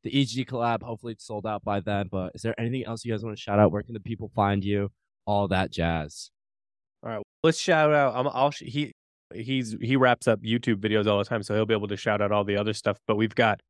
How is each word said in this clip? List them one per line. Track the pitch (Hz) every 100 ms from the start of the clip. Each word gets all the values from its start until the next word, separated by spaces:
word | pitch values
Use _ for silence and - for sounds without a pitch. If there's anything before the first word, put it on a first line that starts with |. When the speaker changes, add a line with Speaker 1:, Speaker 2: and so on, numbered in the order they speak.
Speaker 1:
The | 120 139
E |
G | 127 117
collab, | 123 127 117 113
hopefully | 117 113 120
it's | 110
sold | - 107 110
out | 104
by | - 101
then, | 101 101 95
but | 95 90
is | -
there | 113 110
anything | 117 131
else | 113 113
you | 120
guys | 110
wanna | 113 104
shout | - 101
out? | 104
Where | 98
can | 104
the | 113
people | 95 113 107
find | - 101 101
you? | 98 101 101 _ _ _
All | - 101 101
that | 95 92
jazz. | - 82 82 76 - - _ _ _ _ _ _ _
Speaker 2:
All | -
right, | 110 104 _
let's | 160 160
shout | - 160 151
out. | 151 139 117
I'm, | 135
I'll | 120 143
sh-, | - 131
he, | 127 147 - _ _ _
he's, | 104 117 131 117 110
he | 117 131
wraps | 127 120 -
up | 107
YouTube | 110 117 120 107
videos | 104 107 104
all | 101
the |
time, | 101 113
so | 98
he'll | 107
be | 110
able | 110 101
to | 101
shout | - 104
out | 104
all | 104
the | 101 101
other | 104
stuff. | 107 - 98 -
But | 107
we've | 110
got | - 113 98